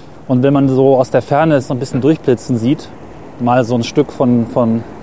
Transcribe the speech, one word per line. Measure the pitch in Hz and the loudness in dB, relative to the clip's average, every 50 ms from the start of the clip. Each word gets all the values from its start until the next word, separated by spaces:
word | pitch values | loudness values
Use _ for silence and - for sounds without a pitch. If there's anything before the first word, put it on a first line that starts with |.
| - - - - - | -20 -20 -20 -16 -6
Und | - 131 127 127 | -2 0 2 2
wenn | 139 143 | 2 2
man | 139 139 135 | 4 2 2
so | 131 131 135 135 135 | 2 4 4 4 4
aus | 123 135 - | 4 2 2
der | - 127 - | 0 -2 0
Ferne | - 143 143 160 165 151 | 0 0 2 2 2 2
es | 135 - - | 0 0 -2
so | 143 | -6
ein | 120 | -6
bisschen | 135 - - 131 | -6 -4 -4 0
durchblitzen | 110 147 160 - - 139 123 - - - 127 113 | 2 2 0 0 2 0 0 0 0 -4 -4 -2
sieht, | 110 123 156 - - - - - - - - - - - - - | 0 0 -2 -2 -4 -16 -18 -20 -20 -20 -20 -20 -20 -18 -10 -6
mal | 120 123 123 131 123 | -2 0 2 2 2
so | 107 123 | 0 -2
ein | 117 117 | -2 -2
Stück | - - 151 143 - | -2 -2 -2 -2 -2
von, | - - 139 123 123 120 113 | 0 -2 0 2 2 2 0
von | 113 - 131 120 113 113 117 113 - - - | 0 0 0 0 0 0 -2 -4 -8 -16 -18